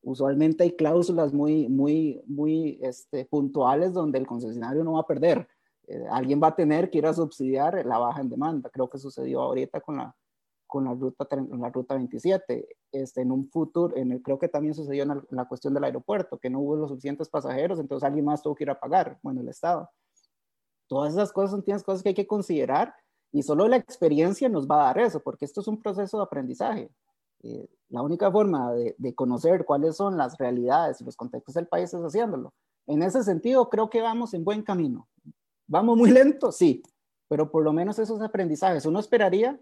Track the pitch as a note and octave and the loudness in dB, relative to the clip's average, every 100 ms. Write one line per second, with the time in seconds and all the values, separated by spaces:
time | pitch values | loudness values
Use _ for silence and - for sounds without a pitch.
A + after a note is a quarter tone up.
0 | C3 B2+ C3+ C#3 D#3 D#3+ F3 F3 D3+ E3+ | -8 -2 0 4 2 4 2 4 2 4
1 | F3 E3+ D3 C#3+ D3 D#3 B2+ C3+ C#3+ D#3 | 2 2 2 2 2 2 2 2 2 2
2 | D#3 B2+ - C#3+ D3+ D#3+ D#3 - C3 B2 | 0 -4 -8 -4 0 0 -2 -4 -8 -8
3 | - C#3 B2+ D3+ C#3 C#3+ B2+ C#3 F#3 F3+ | -10 -8 -2 -2 0 2 2 4 2 0
4 | D#3 C3 C3 A#2+ A#2 A#2+ A#2 C#3+ E3 D#3+ | 0 -2 -4 -6 -8 -8 -4 -2 0 -2
5 | D#3 C#3 E3 E3 B3+ _ _ _ - B2 | 0 2 2 2 -2 _ _ _ -14 -12
6 | A2+ A2+ C3 C#3+ D#3+ - D#3 D3+ F#3 D#3 | -4 -4 0 4 4 4 2 2 2 0
7 | D#3 D#3+ D#3+ - C3 C3 D3+ F#3 B2+ A#2 | 0 0 -4 -4 -2 0 0 -2 -2 0
8 | A#2+ C#3 C3 A#2+ D3+ D#3 B2 C3 B2+ C3+ | -2 -2 -6 -4 -4 -4 -8 -6 -6 -8
9 | C3+ C3 C3 C3 C3 C3 C3 D3+ - C#3+ | -14 -10 -6 -4 -2 -4 -6 -8 -8 -10
10 | B2 _ _ _ _ _ _ C#3 C3 B2 | -10 _ _ _ _ _ _ -4 -4 -4
11 | C3 - C#3 C#3 C3 B2+ A#2+ B2+ B2+ C3+ | -6 -6 -6 -6 -6 -8 -6 -6 -4 -4
12 | B2+ A#2 E3+ F#3+ - A#2+ - - _ C#3 | -4 -4 0 0 -2 -8 -8 -18 _ -10
13 | C3 - B2+ C3 C3+ E3 D#3 E3+ E3+ - | -6 -4 -2 -2 -2 -4 -2 0 0 -2
14 | B2+ B2+ B2+ C3+ E3+ D3 D3+ D#3 C#3+ C#3 | -4 -4 -4 -2 -2 -2 -4 -6 -6 -4
15 | C#3 C#3+ - C3 B2+ B2+ C#3+ C#3 C#3 C3 | -2 -4 -6 -8 -6 -6 -4 -2 -2 -4
16 | - G#3 F3+ - B2+ C3+ C#3+ D3+ D3+ C3 | -4 -4 -4 -6 -6 -4 -2 -2 -4 -6
17 | C#3 D3 D#3 D3+ C3+ B2+ - F3 C#3 C#3 | -8 -8 -6 -6 -4 -2 -2 -4 -6 -2
18 | C#3 D3 D3 D3 D3+ D3 C#3+ C3+ - F3+ | -2 0 0 0 -4 -4 -6 -6 0 0
19 | D#3+ D3 - C3 B2 - E3 F3 - _ | 0 -8 -10 -8 -10 -6 -2 -2 -4 _
20 | _ _ _ _ _ _ _ _ _ C3+ | _ _ _ _ _ _ _ _ _ -2
21 | D3 E3+ G3+ - G3 G3+ F#3+ G3 F#3+ F#3+ | 0 0 -2 0 -2 -2 -2 -4 -4 -2
22 | F#3+ F#3+ G3 G#3 F#3 D#3 C3 C#3+ B3 - | 0 -2 -2 -2 -2 -2 2 0 0 -4
23 | _ _ _ D3 C#3 D3+ G#3+ B3+ - - | _ _ _ -4 0 2 4 4 0 0
24 | E3 D3 E3+ G3 C4 F#3 C3+ D3+ C3+ E3 | 2 4 2 2 0 0 2 4 4 4
25 | A#3 D#3+ - - C#3+ - G3+ G#3+ G#3+ G3 | 0 0 -8 -8 -8 -8 -6 -6 -4 -4
26 | G3 G#3+ G3 C#3+ B2+ B2 - G#3+ - _ | -4 -4 -4 -4 -8 -6 -4 -4 -10 _
27 | _ _ _ _ - - - _ _ B2 | _ _ _ _ -14 -14 -14 _ _ -6
28 | C#3+ E3+ G3+ F#3 G#3 D#3 B2 A#2+ A#2+ - | -4 2 2 4 4 2 0 -2 -2 -4
29 | B2+ A#2+ B2+ B2 D#3+ F3+ F3 C#3+ D#3+ D#3 | -8 -2 0 2 4 4 2 2 2 0
30 | G3+ F3+ B2+ - B2+ B2 A#2+ D3 D#3+ C3 | -2 0 -2 -2 -2 0 2 2 2 -4
31 | B2 - B2 B2+ - D#3+ E3+ F3 F3 F3+ | -12 -12 -12 -12 -8 -8 -4 -4 -4 -6
32 | E3 F3+ A#3 C#3+ B2 _ _ _ - D3+ | -4 -2 -2 -4 -10 _ _ _ -4 0
33 | F3+ B3+ G3+ E3+ A#3 C4 A3+ A3 A3 A3+ | 2 0 0 0 4 4 4 0 0 0
34 | A3+ A3+ A3+ F3+ E3 G#3 G#3+ F#3 D3+ A#2 | 0 -2 -4 -4 -2 -4 -2 -2 -2 -4
35 | - _ D3+ _ _ _ - D#3+ A3+ A#3 | -12 _ -20 _ _ _ -2 2 4 6
36 | A#3 B3+ C4+ C#4 A#3 - E3+ B2+ - _ | 10 10 8 6 -2 4 4 4 -6 _
37 | _ _ _ D3+ D3+ D#3+ D#3 D#3 F#3+ G#3+ | _ _ _ -2 2 2 2 2 0 -2
38 | A3 A3 G#3+ G#3 F3 D3+ F#3+ E3 D#3 F3+ | -4 -4 -4 -2 -2 0 0 0 0 -2
39 | G#3+ A#3 G3 F#3+ A#3 C#4 | 2 2 4 4 0 -2